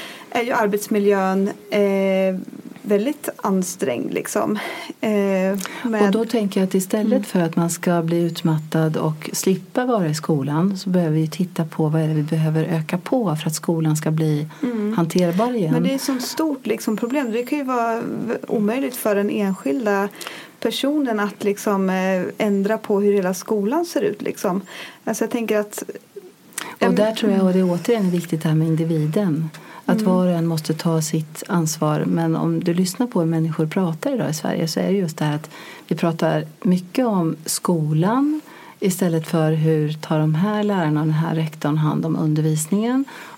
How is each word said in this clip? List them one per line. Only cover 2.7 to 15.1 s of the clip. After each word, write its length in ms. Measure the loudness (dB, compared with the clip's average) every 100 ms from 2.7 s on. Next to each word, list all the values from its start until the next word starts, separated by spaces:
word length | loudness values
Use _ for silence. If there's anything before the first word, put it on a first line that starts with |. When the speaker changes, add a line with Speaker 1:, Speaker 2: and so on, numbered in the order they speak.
| -12
Speaker 1:
väldigt 480 | 0 0 2 -2 -6 -6
ansträngd, 800 | 0 0 0 -2 -4 -2 -2
liksom. 460 | -4 -2 -2 0 -2 -4 -10 -12 -6
Eh, 80 | 0
med 920 | 2 2 2 2 0 -4 -6 -2 2 4
Speaker 2:
Och 60 |
då 140 | 4 2
tänker 340 | 0 0 2
jag 80 | 2
att 60 | 0
istället 360 | 0 0 2
Speaker 1:
Mm. 120 | 2
Speaker 2:
för 160 | 2 0
att 160 | 2 2
man 140 | 0
ska 320 | 0 0 2
bli 160 | 2 0
utmattad 760 | 0 0 0 0 0 2 2 2
och 320 | -2 -4 -6
slippa 520 | -2 0 0 -2 -2 0
vara 220 | 2 0
i 80 | -2
skolan 640 | 0 0 0 0 0 0
så 120 | 0
behöver 260 | 2 2 2
vi 120 | 0
titta 380 | -2 -4 -2 -4
på 220 | 0 2
vad 120 | 2
är 60 | 2
det 60 |
vi 100 | 0
behöver 400 | 0 0 2 0
öka 340 | 0 -2 -2 -6
på 380 | -2 0 0 -2
för 120 | -4
att 80 | -4
skolan 400 | -2 0 0 0
ska 140 | 0
bli 360 | 0 2 0 -2 -4
Speaker 1:
Mm. 300 | -4 -2 0 0
Speaker 2:
hanterbar 580 | 0